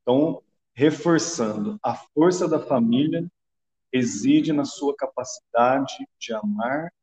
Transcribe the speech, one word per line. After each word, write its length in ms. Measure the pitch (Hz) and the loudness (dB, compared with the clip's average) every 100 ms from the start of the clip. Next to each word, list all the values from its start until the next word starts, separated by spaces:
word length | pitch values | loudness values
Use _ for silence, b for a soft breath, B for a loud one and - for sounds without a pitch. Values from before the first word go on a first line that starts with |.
Então, 420 | - 131 160 - _ _ _ | 2 2 2 -2 _ _ _
reforçando, 1040 | - 151 147 170 165 - - 110 104 104 104 | 0 2 2 2 2 0 -4 -4 -2 -6 -4
a 140 | 123 120 | -6 -6
força 520 | - 147 175 180 175 | -6 2 4 4 0
da 120 | 156 | -2
família 720 | - 131 117 120 156 165 170 _ _ _ _ _ _ | 0 0 2 2 2 -2 -6 _ _ _ _ _ _
reside 600 | 127 120 104 127 151 143 | -2 -2 -2 2 4 4
na 120 | 143 135 | 0 -2
sua 300 | - 143 139 | -4 -4 -4
capacidade 1000 | 135 - 127 - _ 117 123 135 131 - 269 _ | -6 -6 -10 -14 _ 2 4 2 -2 -8 -14 _
de 140 | - | -8
amar 580 | 110 107 104 117 143 170 _ | -6 -4 -4 -4 -4 -6 _